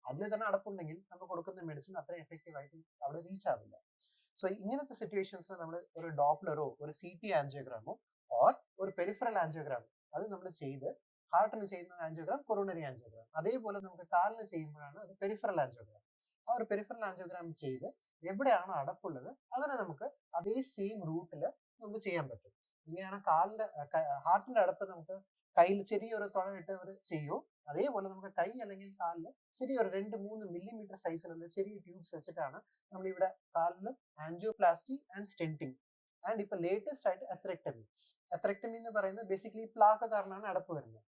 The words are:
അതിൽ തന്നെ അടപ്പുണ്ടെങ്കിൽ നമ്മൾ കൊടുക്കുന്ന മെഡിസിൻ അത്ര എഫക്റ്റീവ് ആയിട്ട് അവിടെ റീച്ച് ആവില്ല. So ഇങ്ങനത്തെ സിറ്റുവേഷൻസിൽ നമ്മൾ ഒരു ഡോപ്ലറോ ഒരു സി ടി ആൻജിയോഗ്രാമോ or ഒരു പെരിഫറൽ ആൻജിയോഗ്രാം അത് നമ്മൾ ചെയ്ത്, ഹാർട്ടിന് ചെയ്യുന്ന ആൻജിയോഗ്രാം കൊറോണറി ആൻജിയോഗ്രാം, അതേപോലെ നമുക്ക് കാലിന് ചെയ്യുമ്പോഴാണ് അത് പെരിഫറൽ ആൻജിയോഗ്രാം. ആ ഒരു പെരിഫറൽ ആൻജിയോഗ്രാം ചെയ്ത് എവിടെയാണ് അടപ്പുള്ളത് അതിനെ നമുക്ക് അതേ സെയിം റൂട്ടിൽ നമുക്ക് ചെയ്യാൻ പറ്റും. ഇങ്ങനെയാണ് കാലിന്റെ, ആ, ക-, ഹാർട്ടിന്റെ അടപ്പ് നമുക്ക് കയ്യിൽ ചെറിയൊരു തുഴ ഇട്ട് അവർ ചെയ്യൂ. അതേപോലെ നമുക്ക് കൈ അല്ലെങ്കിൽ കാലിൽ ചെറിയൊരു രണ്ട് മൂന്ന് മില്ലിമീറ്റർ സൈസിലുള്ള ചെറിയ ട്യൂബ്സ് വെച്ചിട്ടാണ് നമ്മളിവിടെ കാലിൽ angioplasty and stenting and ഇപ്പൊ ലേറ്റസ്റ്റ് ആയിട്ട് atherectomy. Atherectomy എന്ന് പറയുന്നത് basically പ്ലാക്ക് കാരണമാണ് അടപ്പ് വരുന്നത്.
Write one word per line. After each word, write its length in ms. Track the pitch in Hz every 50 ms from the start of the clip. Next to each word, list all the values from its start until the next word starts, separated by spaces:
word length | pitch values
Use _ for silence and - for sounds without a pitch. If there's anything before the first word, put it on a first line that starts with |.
| _
അതിൽ 260 | 127 135 151 202 208 214
തന്നെ 140 | 214 226
അടപ്പുണ്ടെങ്കിൽ 560 | 208 196 196 196 214 202 185 165 151 160 180 196 _
നമ്മൾ 140 | 180 175 185
കൊടുക്കുന്ന 360 | 175 185 170 165 190 185 185
മെഡിസിൻ 360 | 170 165 151 147 139 185 190
അത്ര 160 | 170 147 - 175
എഫക്റ്റീവ് 440 | 170 151 _ 170 156 _ 170 156
ആയിട്ട് 200 | 139 143 139 - 160 160 _ _ _ 147
അവിടെ 180 | 139 151 170
റീച്ച് 280 | 165 175 196 190 - 175
ആവില്ല. 300 | 135 110 107 104 - - _ _ _ _ - - _ _ _ _ _ - -
So 100 | 185 196
ഇങ്ങനത്തെ 400 | 220 185 202 262 277 294 269 226
സിറ്റുവേഷൻസിൽ 600 | - 226 185 202 196 190 190 202 180 170 - 190
നമ്മൾ 320 | 175 165 160 165 175 175 _ _
ഒരു 100 | 165 160
ഡോപ്ലറോ 720 | 165 156 143 143 143 156 - 190 170 151 147 151 135 - _
ഒരു 100 | 147 151
സി 280 | 151 - - 170 170 170 -
ടി 80 | 214
ആൻജിയോഗ്രാമോ 680 | 185 156 143 143 131 143 131 127 123 110 110 143 202 - _ _ _ _ _ _ 120
or 200 | 117 135 208 262 - _ _ _ -
ഒരു 120 | 190 196 190
പെരിഫറൽ 400 | - 175 190 214 - 262 233 220
ആൻജിയോഗ്രാം 480 | 196 165 160 151 160 147 143 131 120 113 _ _ _ _ _ -
അത് 180 | 156 196 220
നമ്മൾ 180 | 196 180 180 190
ചെയ്ത്, 400 | 175 - 151 135 139 135 - - - _ _ _ _ _ _ _ -
ഹാർട്ടിന് 300 | 175 208 214 220 220 208
ചെയ്യുന്ന 280 | 196 196 175 175 170 180
ആൻജിയോഗ്രാം 480 | 175 165 160 160 165 165 170 233 285
കൊറോണറി 400 | 285 - 220 202 196 196 175 165
ആൻജിയോഗ്രാം, 440 | 156 139 127 113 120 113 110 - - _ -
അതേപോലെ 440 | 156 156 208 247 262 220 208 202 202
നമുക്ക് 240 | 196 190 180 175 175
കാലിന് 400 | _ 185 175 185 208 226 226 214
ചെയ്യുമ്പോഴാണ് 560 | 196 180 165 156 151 147 151 147 143 147 -
അത് 180 | - 175 196 _
പെരിഫറൽ 400 | 196 196 214 208 - 208 190 160
ആൻജിയോഗ്രാം. 400 | 139 127 127 120 110 - - - _ _ _ _ _ _ _ _ _ -
ആ 60 | 240
ഒരു 80 | 247 220
പെരിഫറൽ 420 | 214 208 202 208 - 226 233 220
ആൻജിയോഗ്രാം 480 | 196 185 175 185 170 175 180 170 170 156
ചെയ്ത് 320 | - 156 135 131 127 127 - - _ _ _ _ _ -
എവിടെയാണ് 440 | 175 196 202 277 269 226 185 180 190
അടപ്പുള്ളത് 560 | 185 151 135 156 190 - - 190 151 127 131
അതിനെ 480 | 190 269 _ _ _ 233 254 285 294 269
നമുക്ക് 280 | 240 202 175 156 135 208 277 - _ _ _ -
അതേ 260 | 170 170 202 220 262
സെയിം 420 | 262 - - - 196 202 220 214 180
റൂട്ടിൽ 420 | 156 160 170 175 - - 147 160 247 - _ _ _ _ _
നമുക്ക് 180 | 226 208 208 220
ചെയ്യാൻ 300 | 196 202 175 165 147 131
പറ്റും. 220 | 120 - _ - _ _ _ _ _ _ _
ഇങ്ങനെയാണ് 360 | 156 160 180 190 190 196 202 196
കാലിന്റെ, 400 | 196 160 160 175 202 214 220 220
ആ, 200 | 202 - 147 143
ക-, 360 | 139 - 160 160 147 143 139 139
ഹാർട്ടിന്റെ 340 | 160 180 202 - 254 254 226
അടപ്പ് 280 | 190 180 185 - 202 190
നമുക്ക് 320 | 185 170 160 - 190 196 - _ _ _ _ _ _
കയ്യിൽ 280 | - 170 185 202 202 196
ചെറിയൊരു 420 | - 220 202 220 226 220 214 208 202 -
തുഴ 220 | 196 185 196 196
ഇട്ട് 140 | 190 160 190
അവർ 240 | 190 185 180 190 190 196 _
ചെയ്യൂ. 440 | - 180 156 190 143 175 262 311 _ _ _ _
അതേപോലെ 420 | 147 147 165 220 285 247 202 190 190
നമുക്ക് 180 | 190 190 190
കൈ 340 | 190 - - 170 202 233 254
അല്ലെങ്കിൽ 340 | 226 202 196 190 196 196 196 _
കാലിൽ 320 | 180 170 175 170 165 247 269 _ _ _ _
ചെറിയൊരു 340 | - 254 - 269 247 220 190
രണ്ട് 280 | 185 196 202 214 214
മൂന്ന് 280 | 208 196 208 220 220 208
മില്ലിമീറ്റർ 500 | 185 170 175 185 220 233 220 214 196 190
സൈസിലുള്ള 520 | - - 175 165 165 - 175 165 165 165
ചെറിയ 300 | 170 - 196 190 202 214
ട്യൂബ്സ് 380 | 202 - 175 175 185 165 - -
വെച്ചിട്ടാണ് 460 | 160 151 - 160 170 156 135 139 202 - _ _ _ _ _ 196
നമ്മളിവിടെ 420 | 185 190 190 185 180 190 190 185 _ _ _ _
കാലിൽ 400 | 170 165 175 180 180 190 226 269 _ _ _ _ - 151
angioplasty 720 | 160 170 175 190 220 220 - 196 175 165 - - - 262 277 _ _ - 196
and 40 | 208
stenting 500 | 202 - - 170 156 160 143 156 135 127 _ _ _ _ _ _ _ _ _ - 180
and 100 | 226 220
ഇപ്പൊ 140 | 202 196 214
ലേറ്റസ്റ്റ് 540 | 180 170 175 190 214 196 302 285 - - 202
ആയിട്ട് 160 | 185 185 269
atherectomy. 580 | - 185 - - 185 180 - _ 147 127 113 110 _ _ _ - - - _ _ _ 175
Atherectomy 420 | - - 208 196 196 - 233 226
എന്ന് 120 | 226 226 233
പറയുന്നത് 360 | 214 214 196 190 190 220 233
basically 400 | 190 196 190 196 226 214 220 226 220 -
പ്ലാക്ക് 300 | 226 214 208 214 214 233
കാരണമാണ് 400 | 220 220 208 196 190 190 196 214
അടപ്പ് 320 | 202 185 139 - - 170
വരുന്നത്. 260 | 143 127 113 113 110 _